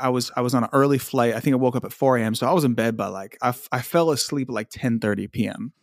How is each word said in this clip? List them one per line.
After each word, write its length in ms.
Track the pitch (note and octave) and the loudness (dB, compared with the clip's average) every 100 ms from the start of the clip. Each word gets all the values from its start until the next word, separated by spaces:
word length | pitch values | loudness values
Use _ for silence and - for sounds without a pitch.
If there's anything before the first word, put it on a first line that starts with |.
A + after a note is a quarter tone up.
| C3 | 0
I 40 | |
was, 220 | B2+ A#2+ - | 0 -2 -2
I 60 | |
was 120 | B2 B2+ | 0 0
on 80 | |
an 60 | A2+ | 2
early 260 | C#3 C#3 C#3 | 2 4 2
flight. 360 | - C3 A#2 | 0 2 2
I 60 | A2 | 2
think 140 | D3 | 0
I 40 | C3 | 2
woke 180 | B2+ B2 | 2 0
up 80 | |
at 80 | - | -6
four 240 | - C3+ B2+ | -2 2 2
A 60 | |
M. 120 | A2 A2 | 2 0
So 120 | B2 | 2
I 60 | |
was 100 | F3 | 2
in 100 | C#3+ | 2
bed 220 | A2+ A2+ A2+ | 2 0 0
by, 120 | G2 | -4
like, 300 | F#2+ G2 - | -8 -14 -4
I 80 | B2 | -2
f-, 180 | B2 - | -2 -4
I 100 | C3 | -6
fell 300 | - E3+ E3 | 0 2 2
asleep 380 | C#3 - D3 C3 | 2 -2 -4 -4
at, 40 | |
like, 140 | A2+ G#2+ | -4 -6
ten 300 | - B2+ A2+ | -4 -2 0
thirty 280 | A2 G2+ G2+ | 0 -2 -2
P 200 | - G2+ | -4 -4
M. 260 | - A#2 - | -4 -12 -14